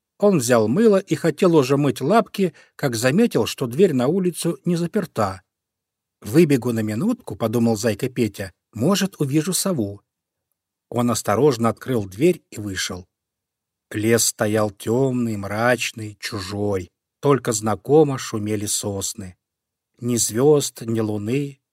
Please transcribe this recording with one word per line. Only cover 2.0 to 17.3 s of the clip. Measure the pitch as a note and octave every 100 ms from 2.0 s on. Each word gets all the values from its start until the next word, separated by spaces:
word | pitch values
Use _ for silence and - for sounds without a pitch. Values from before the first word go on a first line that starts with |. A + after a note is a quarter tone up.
| C#3 A3+ - - F#3 - _
как | - C#3+
заметил, | A2+ B2+ F3 A#3 C3 G2+
что | -
дверь | B2 C3+ F#3+
на | C3 B2
улицу | F#3+ F3+ D#3+ E3+ -
не | E3+
заперта. | E3 E3+ G#3+ F3+ - G2 F#2+ _ _ _ _ _ _ _ _
«Выбегу | G2+ C#3 D#3+ C3+ A#2+
на | A2+
минутку», | G#2+ G#2+ G#3 A#3+ -
подумал | G2+ A2+ A#2 A#2
зайка | G#2+ A#2 G2+ B2+
Петя, | B2+ A2 - G2 - _
«может, | G#2+ D3 G3 F#3+ -
увижу | C#3 D#3 D#3+
сову». | - G3 D#3+ G2+ G2+ _ _ _ _ _ _ _ _ _
Он | A#2 A#2+
осторожно | A2 - G#2 D3 A2+ A2+
открыл | G#2+ - A#2+
дверь | G2 F#2 E3+ - _
и | -
вышел. | G#2 F2+ - F#2 - _ _ _ _ _ _ _ _
Лес | G#2+ A2 A#2
стоял | - - A2 G#2+ G#2+
темный, | - A2 A#2+ C3+ B2 A#2 G#2
мрачный, | G2 G#2 A#2+ A#2+ - A2+ G#2+ G2+
чужой. | - G2+ F#2 G2+ G#2 F#2+ E2+ _ _ _
Только | C#3+